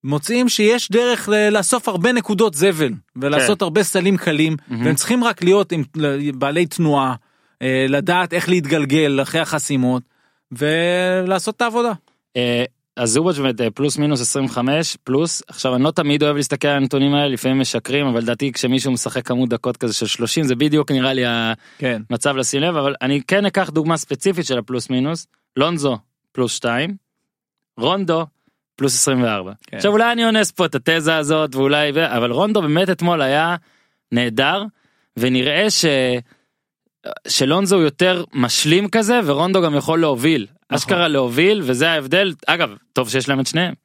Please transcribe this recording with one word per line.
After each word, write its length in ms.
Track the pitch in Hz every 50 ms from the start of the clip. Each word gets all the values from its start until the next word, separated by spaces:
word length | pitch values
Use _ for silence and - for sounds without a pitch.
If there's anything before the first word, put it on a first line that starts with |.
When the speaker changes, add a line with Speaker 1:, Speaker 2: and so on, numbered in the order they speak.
| -
Speaker 1:
מוצאים 440 | 135 143 151 147 - 233 240 254 240
שיש 420 | - - 208 208 233 247 - -
דרך 380 | 190 233 240 247 240 - - 208
ל-, 200 | 208 208 208 208
לאסוף 400 | 208 214 185 - 254 240 - 240
הרבה 240 | 196 175 170 240
נקודות 420 | 247 240 - - 214 185 226 214 160
זבל, 380 | 139 175 196 180 156 156 127 104 - _ _ _
ולעשות 420 | 127 131 143 147 147 131 123 208 175
Speaker 2:
כן. 60 | 202
Speaker 1:
הרבה 180 | 170 156 214
סלים 340 | 196 - - 190 175 196 196
קלים, 400 | 175 - 175 156 147 160 160 160 147 - -
Speaker 2:
מהמם. 160 | 127 113 120
Speaker 1:
והם 100 | 151 156
צריכים 300 | 135 - - 240 247 240
רק 180 | 233 220 -
להיות 300 | 175 175 190 202 190 -
עם, 100 | 175 160 135 - _
ל-, 360 | 156 151 143 139 139 143 147
בעלי 340 | 135 127 135 139 147 170 175
תנועה, 480 | 151 - - 170 151 147 139 135 131 123 113 _ _ _ _ _ _ _ _
אה, 240 | 127 131 131 131 135 131
לדעת 440 | 139 143 143 175 175 180 180 170 165
איך 140 | 175 - 165
להתגלגל 760 | 185 180 156 135 160 156 143 139 135 156 156 143 139 135
אחרי 180 | 135 - - 165
החסימות, 600 | 160 - - 151 - - 147 131 127 127 127 127 120 _ _ _ _ _ _ _ _ _
ולעשות 1040 | 135 117 143 151 156 165 170 175 180 180 180 185 185 185 185 185 196 185 - 220 208
את 60 | _
העבודה. 300 | 240 233 220 240 240 240 202 156 _ _ _ _ _ _ _
Speaker 2:
אה, 280 | 123 123 120 120 120 123 123 _ _ _ _ _
אז 140 | - 120 113
זובאץ' 280 | 110 139 165 185 165 143
באמת, 220 | 139 131 120 110
אה, 100 | 120 113
פלוס 280 | 101 - 139 147 - -
מינוס 220 | 147 147 151 123
עשרים 240 | 120 - - 143 135
וחמש, 520 | 127 - 127 123 131 143 156 165 - - - _
פלוס, 380 | - 131 139 165 165 - - - _
עכשיו 260 | - - - 131 127
אני 100 | 123 131
לא 60 | 156
תמיד 320 | 156 - - 143 147 147
אוהב 140 | 151 147 147
להסתכל 320 | 143 143 - 151 139 - 147
על 80 | 143
הנתונים 380 | 139 135 127 - 139 135 143 143
האלה, 140 | 147 147 143
לפעמים 320 | 131 113 - 131 131 135
משקרים, 460 | 131 - - 117 - - 131 143 143
אבל 140 | 135 117 117
לדעתי 320 | 117 117 120 110 143 139
כשמישהו 400 | 120 - - 123 131 131 117 135
משחק 340 | 127 117 - - - 131 123
כמות 220 | - 127 123 131 120
דקות 280 | 120 113 - 127 120
כזה 180 | - 131 117 104
של 120 | - 117
שלושים, 380 | 104 - - 117 110 - 165 156
זה 100 | 135 127
בדיוק 360 | 117 147 151 147 151 143 143
נראה 220 | 143 131 127 135
לי 100 | 131 131 123 120 117 117 113 113 113 - _ - - _
Speaker 1:
כן. 240 | 139 127 120 110 110 110
Speaker 2:
המצב 260 | 123 113 - 147 139
לשים 240 | 131 127 - - 139
לב, 140 | 147 175 175
אבל 180 | 156 139 139 139 -
אני 180 | 131 131 143 143 - -
כן 180 | 185 202 202
אקח 240 | 196 - 196 185 -
דוגמה 260 | 147 160 151 160 165
ספציפית 500 | 156 - _ 147 - - 196 185 175 160
של 120 | - 131 123
הפלוס 320 | 107 - 127 123 110 -
מינוס, 360 | 127 127 131 147 165 160 - _ _ _ _ _ _
לונזו, 420 | 131 139 165 175 160 143 143 123 104 _ _ _ _ _ _
פלוס 200 | _ - 127 113
שתיים, 440 | - - - 120 117 123 151 180 202 190 _ _ _ _ _ _ _ _ _ _ _ _ _ _ _
רונדו, 500 | - 113 143 180 196 196 165 165 165 165 151 _ _ _ _ _ _ _ _ _
פלוס 180 | - 135 139 127
עשרים 280 | - - 147 135 127
וארבע. 300 | 123 113 107 101 90 92 104 _ _
Speaker 1:
כן. 100 | - -
Speaker 2:
עכשיו 160 | 107 - 202
אולי 200 | 202 214 226 233
אני 120 | 240 233 233
אונס 260 | 226 220 220 202 -
פה 140 | - - 185
את 100 | 160 -
התזה 420 | 135 - 165 165 165 151 156 160
הזאת, 380 | 160 151 143 160 156 156 143 127
ואולי, 360 | 131 135 139 147 147 151 147 135
ו-, 220 | 156 165 143 113
אבל 140 | 120 117 120
רונדו 320 | 120 135 190 208 214 208
באמת 280 | 175 147 151 165 196 185
אתמול 320 | 185 - 170 170 175 160
היה 340 | 139 131 139 147 160 170 175 165 _ _ _ _ _ _ _ _ _ _
נהדר, 520 | 117 120 123 120 110 113 135 143 175 202 202 214 _ _ _ _ _ _ _ _ _
ונראה 540 | 113 117 127 127 127 123 143 147 165 208 214
ש-, 140 | 202 - - 160 143 135 131 127 123 120 120 _ _ _ _ _ _ _ _ _ _ _ _ _ _ _ _ - - - _ -
שלונזו 480 | - - 135 131 151 185 196 180 202
הוא 80 | 190 160
יותר 400 | 147 139 - 180 185 185 175 170 _
משלים 560 | - 131 123 120 - - - 151 160 185 202 196
כזה, 320 | - 226 220 202 240 247 208
ורונדו 380 | 147 143 139 165 185 190 190
גם 120 | 175 160 147
יכול 260 | 143 131 - 160 165
להוביל. 460 | 165 151 135 117 123 160 160 135 101 98 _ _ _ _
Speaker 1:
נכון. 60 | 135
Speaker 2:
אשכרה 320 | 143 - - 196 175 175 160
להוביל, 520 | 151 139 131 123 120 131 170 190 214 208 160
וזה 260 | 127 127 120 156 165
ההבדל. 440 | 165 156 135 131 151 185 202 190 156 - -
אגב, 240 | - 156 170 165 120 101 104 _ _
טוב 160 | _ - 127 120
שיש 200 | 127 131 120 -
להם 120 | 139 135
את 60 | 131
שניהם. 280 | - - 160 180 175 - _